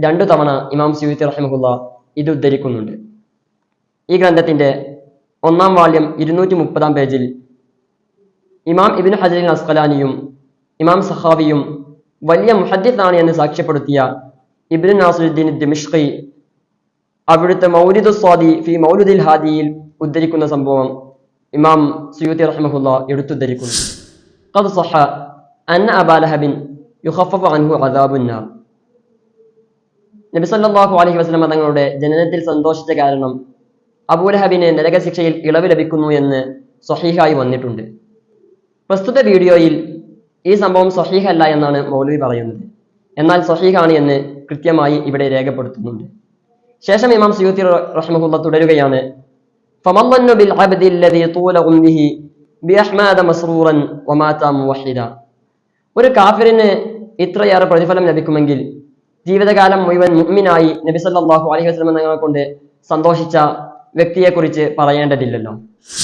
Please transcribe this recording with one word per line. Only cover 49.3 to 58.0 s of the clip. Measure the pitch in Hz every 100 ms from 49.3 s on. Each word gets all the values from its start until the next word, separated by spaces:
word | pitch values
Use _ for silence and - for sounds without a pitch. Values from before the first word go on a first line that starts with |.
| _ _ _ _ _ 185
"ഫമല്ലന്നു | 190 247 254 247
ബിൽ | 214 202
അബ്ദി | 170 190 185 185
അല്ലദീ | 175 175 170
തൂല | 165 175 180 170
ഉംരിഹി | 160 160 160 160 147 - - _ _ _
ബി | 165
അഹ്മാദ | 202 214 196 208 185
മസ്റൂറൻ | 180 170 170 165 160 151 143 - -
വമാത | 147 151 151
മുവഹിദ." | 147 139 135 135 135 123 117 - _ _ _ _ _ _ _ 208
ഒരു | 254
കാഫിറിന് | 247 196 208 233 226 214 190 - - - -
ഇത്രയേറെ | 175 202 208 185
പ്രതിഫലം | 180 170 170 185